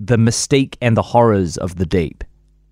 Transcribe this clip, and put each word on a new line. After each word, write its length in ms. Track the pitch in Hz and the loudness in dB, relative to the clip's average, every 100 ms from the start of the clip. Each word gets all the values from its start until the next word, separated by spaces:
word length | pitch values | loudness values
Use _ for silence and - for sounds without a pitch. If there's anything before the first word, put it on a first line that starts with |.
the 160 | 98 120 | -2 2
mystique 600 | 113 110 - 139 135 - | 2 0 0 0 0 -4
and 160 | 120 110 | 0 0
the 60 | |
horrors 560 | 95 120 117 104 90 - | 2 2 4 4 0 -4
of 180 | 92 90 | -8 -6
the 100 | 87 | -2
deep. 380 | 95 80 - - _ _ _ _ | -2 -2 -8 -20 _ _ _ _